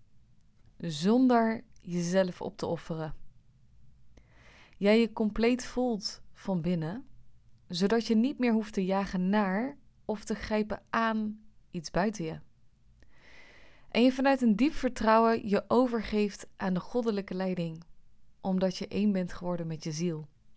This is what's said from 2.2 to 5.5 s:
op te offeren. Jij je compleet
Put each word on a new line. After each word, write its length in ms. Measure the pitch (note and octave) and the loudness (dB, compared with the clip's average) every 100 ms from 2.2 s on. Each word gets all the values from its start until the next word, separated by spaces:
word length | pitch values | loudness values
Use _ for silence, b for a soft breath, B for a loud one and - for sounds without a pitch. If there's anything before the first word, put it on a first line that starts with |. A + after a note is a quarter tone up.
| F#3+ F3 | 2 -2
op 160 | - - | -10 -6
te 80 | - | -4
offeren. 500 | D#3+ - D#3+ D#3 - - - _ _ _ - - - - - b b b b b b | -4 -6 -8 -8 -8 -12 -18 _ _ _ -20 -20 -20 -20 -20 b b b b b b
Jij 220 | G3+ A3 | 4 6
je 140 | A3+ | 4
compleet 520 | - A3 G#3+ A3+ | 0 -2 2 2